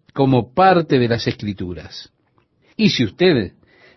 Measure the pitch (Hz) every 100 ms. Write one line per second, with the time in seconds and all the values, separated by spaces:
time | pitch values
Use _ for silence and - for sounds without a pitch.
0 | _ - 135 127 104 - 190 180 165 143
1 | 120 113 - - 104 101 92 87 87 -
2 | - _ _ _ _ _ _ - 208 -
3 | 110 - 180 135 92 - _ _ _